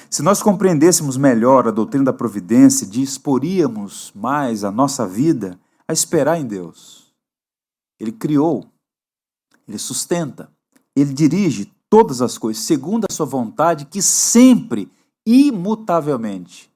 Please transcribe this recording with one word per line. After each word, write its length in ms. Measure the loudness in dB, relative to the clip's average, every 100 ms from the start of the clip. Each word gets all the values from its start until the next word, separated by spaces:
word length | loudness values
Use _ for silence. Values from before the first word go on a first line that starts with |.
| -12
Se 140 | -4
nós 180 | 0 0
compreendêssemos 720 | 0 2 2 4 4 2 -2 0
melhor 520 | 2 4 4 4 4
a 40 |
doutrina 340 | -2 -2 -2 -2
da 80 |
providência, 760 | -2 -4 -6 0 6 6 6 -4
disporíamos 1200 | -6 -6 -6 -2 -2 -2 -2 -2 -4 -12 -16 -20 -10
mais 480 | -4 -4 -4 -4
a 80 | -4
nossa 360 | -2 -2 -2 -6
vida 520 | -2 0 0 -4 -12 _ _ -8
a 60 |
esperar 460 | -6 -2 0 0 -2
em 60 | -4
Deus. 680 | -10 -12 -18 -20 -20 _ _ _ _ _ _ _ _ _ -12
Ele 120 | -12
criou, 540 | -8 -2 0 0 -2 -8 _ _ _ _ _ _ _ _ _ -14
ele 100 | -12
sustenta, 760 | -10 -8 -6 -4 -6 -12 -20 _ _ _ _ -2
ele 180 | 0
dirige 600 | 2 2 2 0 -2 -8 _ 2
todas 320 | 4 4 2
as 160 | -4 -4
coisas 240 | -6 -6
segundo 420 | -2 -2 -2 -4 -4
a 40 |
sua 120 | -6 -6
vontade, 600 | -4 -6 -2 -2 -2 -6
que 160 | -4
sempre, 920 | -2 -2 2 6 6 6 0 -8 -8 _ _ _ 2
imutavelmente, 1500 | 4 4 0 -4 -4 -2 -2 -2 -4 -6 -10 -14 -20 _